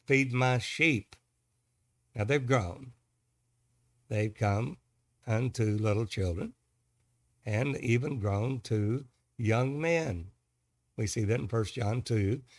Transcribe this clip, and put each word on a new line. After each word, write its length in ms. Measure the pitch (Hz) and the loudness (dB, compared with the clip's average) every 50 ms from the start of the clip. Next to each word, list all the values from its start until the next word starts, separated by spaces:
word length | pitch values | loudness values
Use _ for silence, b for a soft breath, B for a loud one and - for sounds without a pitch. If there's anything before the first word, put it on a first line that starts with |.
| _ | _
"Feed 280 | - 139 135 135 127 120 | 2 2 4 4 2 2
my 240 | 127 127 127 127 | 2 2 2 2
sheep." 580 | 120 - - - - 160 165 135 101 - _ - - _ _ _ _ _ _ _ _ _ _ _ _ _ _ _ _ _ _ - | 0 -2 -4 -2 2 2 2 2 0 -2 _ -20 -20 _ _ _ _ _ _ _ _ _ _ _ _ _ _ _ _ _ _ -4
Now 80 | 107 104 | -4 0
they've 220 | 113 143 147 131 | 0 0 0 2
grown. 480 | 120 135 117 92 87 - - - - - _ _ _ _ _ _ _ _ _ _ _ _ _ _ _ _ _ _ _ _ _ _ - | 2 2 2 2 -2 -8 -10 -14 -18 -20 _ _ _ _ _ _ _ _ _ _ _ _ _ _ _ _ _ _ _ _ _ _ -6
They've 240 | 110 107 107 107 107 | -2 -2 -2 -2 -2
come 440 | - 110 101 101 104 120 143 185 - _ _ _ _ _ _ _ _ - | 0 0 2 2 2 0 -4 -6 -12 _ _ _ _ _ _ _ _ -4
unto 520 | 117 110 113 127 127 - - 110 107 104 | -2 0 0 0 -2 0 0 0 0 2
little 280 | 107 110 110 101 107 117 | 2 2 2 2 2 0
children 480 | 104 - 104 95 90 82 90 - 233 - _ _ _ _ _ _ _ _ _ _ _ _ _ _ _ _ _ - | -2 -2 -2 0 0 0 -2 -4 -8 -10 _ _ _ _ _ _ _ _ _ _ _ _ _ _ _ _ _ -6
and 320 | 110 107 110 135 143 135 | -2 0 0 0 0 -2
even 420 | - - 117 117 120 139 151 143 117 | -2 2 2 2 2 2 -2 -4 -2
grown 420 | 98 101 98 101 113 131 135 123 | 0 0 0 0 0 -2 -4 -4
to 440 | - - 113 107 104 104 120 139 143 - _ _ _ _ _ | -4 -2 0 0 0 0 0 -2 -6 -10 _ _ _ _ _
young 420 | - 113 107 110 120 127 135 143 147 | -4 0 2 2 2 2 0 0 -2
men. 520 | 160 165 170 165 160 135 92 85 87 95 - _ _ _ _ _ _ _ _ _ _ _ - | 0 2 2 2 2 -2 -4 -6 -8 -12 -16 _ _ _ _ _ _ _ _ _ _ _ -6
We 120 | - 110 | -4 -4
see 160 | 101 - 120 107 | -2 -2 -2 0
that 140 | 98 117 135 | 0 0 -2
in 80 | 143 | -2
First 280 | 98 113 113 107 - - | -2 -2 -2 -2 -2 -4
John 260 | 120 107 101 117 127 | -4 -2 -2 -2 -2
two, 400 | 123 - 117 107 98 98 120 147 - b b | -2 0 0 2 2 2 0 -2 -6 b b